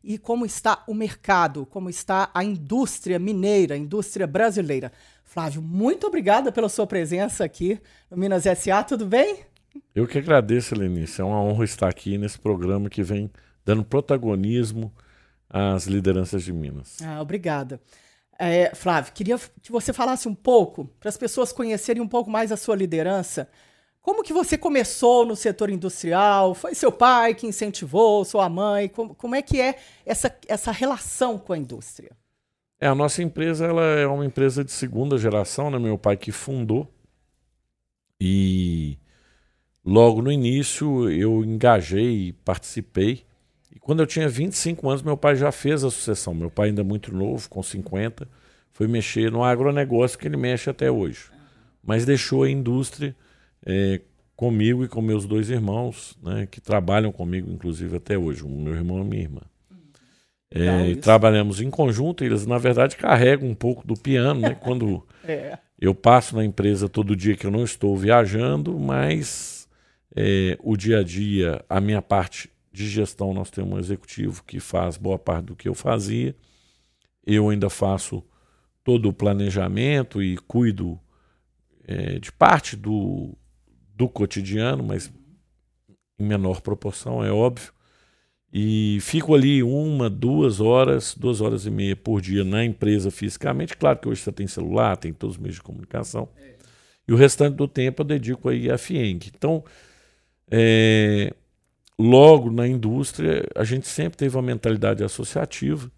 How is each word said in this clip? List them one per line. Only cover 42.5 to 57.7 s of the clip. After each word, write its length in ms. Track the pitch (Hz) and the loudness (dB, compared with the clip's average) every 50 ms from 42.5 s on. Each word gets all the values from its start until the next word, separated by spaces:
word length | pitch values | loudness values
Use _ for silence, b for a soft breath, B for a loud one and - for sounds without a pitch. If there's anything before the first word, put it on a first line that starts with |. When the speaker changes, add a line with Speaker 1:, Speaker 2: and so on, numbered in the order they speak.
| 92 - - - - 117 107 _ _ 92 95 107 123 127 _ _ _ _ _ _ _ _ _ _ | -4 -4 -6 -12 -10 -10 -12 _ _ 0 0 0 0 -4 _ _ _ _ _ _ _ _ _ _
Speaker 2:
E 80 | - - | -20 -20
quando 200 | _ - 151 160 | _ -2 2 2
eu 80 | 160 - | 2 0
tinha 200 | - 160 160 147 | 2 0 0 0
vinte 260 | 120 120 151 196 190 | 0 -2 -4 -4 -4
e 40 | - | -4
cinco 320 | - 165 170 160 - 135 | -4 -4 -4 -2 -2 -2
anos, 140 | 135 139 143 | -2 -2 -2
meu 140 | 156 147 135 | -4 -4 2
pai 180 | - 147 143 | 2 2 4
já 160 | 131 139 147 | 4 2 0
fez 320 | 139 - - 139 151 147 131 | -2 -2 -2 -2 0 0 0
a 80 | 131 | -2
sucessão. 420 | 117 - - - 107 - - 95 87 | -2 -4 -4 -4 -4 -4 -4 -6 -6
Meu 160 | 82 85 85 | -4 -6 -6
pai 200 | - - 104 107 | -2 0 0 2
ainda 140 | 104 101 101 | 2 0 -2
muito 300 | 95 104 104 - - 92 | -2 -2 -4 -6 -6 -4
novo, 340 | 92 98 104 131 123 110 - | -4 -2 -2 -4 -6 -8 -10
com 140 | - 95 | -10 -10
cinquenta, 680 | 95 - - 98 95 - - 98 104 117 113 - - - b b b b b b b b | -10 -8 -8 -10 -10 -6 -6 -4 -4 -6 -6 -10 -18 -18 b b b b b b b b
foi 160 | _ _ 104 110 | _ _ -2 0
mexer 420 | 117 117 104 - - 110 113 113 | 0 0 -2 -2 -2 0 0 0
no 140 | 110 117 120 | 0 0 2
agronegócio 760 | 123 123 120 135 143 143 143 143 131 120 117 123 123 123 - | 2 2 2 2 0 2 0 0 2 2 2 2 2 0 -4
que 100 | - 156 | -8 -6
ele 100 | 147 139 | -4 -2
mexe 320 | 127 123 127 117 - 139 | -2 -2 -2 -2 -4 -6
até 200 | 135 - 131 131 | -4 -2 0 0
hoje. 360 | 127 113 95 76 60 - - - _ b b b b b b b b b _ | 0 0 -2 -4 -6 -10 -18 -20 _ b b b b b b b b b _
Mas 220 | - 107 113 120 | -2 0 0 2
deixou 380 | 127 139 127 - - 131 135 135 | 2 2 0 0 0 0 2 2
a 60 | 135 | 2
indústria, 640 | 135 135 131 117 120 131 135 - - - 147 139 131 b b b b b b b b b - | 0 -2 -2 -2 -2 -2 -2 -4 -6 -8 -8 -8 -8 b b b b b b b b b -6
é, 360 | - 92 98 98 98 95 90 - _ _ _ _ _ _ - | -2 0 0 2 0 0 -2 -6 _ _ _ _ _ _ -4
comigo 480 | 120 123 117 107 104 113 123 123 127 | -2 0 2 2 2 2 2 0 -2
e 20 | 120 | -4
com 140 | - 113 | -4 -4
meus 240 | 110 110 110 107 101 | -2 0 0 -2 -2
dois 240 | 101 107 110 110 104 | -2 -2 -2 -2 -2
irmãos, 680 | 127 120 110 98 98 113 123 123 113 - - - - _ - | -2 -2 -2 -2 -2 -4 -4 -6 -10 -12 -18 -20 -20 _ -10
né, 240 | - 98 107 101 95 | -6 -6 -6 -6 -8
que 120 | - - | -12 -20
trabalham 500 | _ - 107 104 92 85 98 107 110 107 | _ -2 -2 0 0 2 2 2 0 0
comigo, 400 | 98 - 90 85 90 92 90 92 | -4 -6 -6 -6 -4 -6 -6 -8
inclusive, 460 | 87 85 - 87 | -10 -8 -6 -8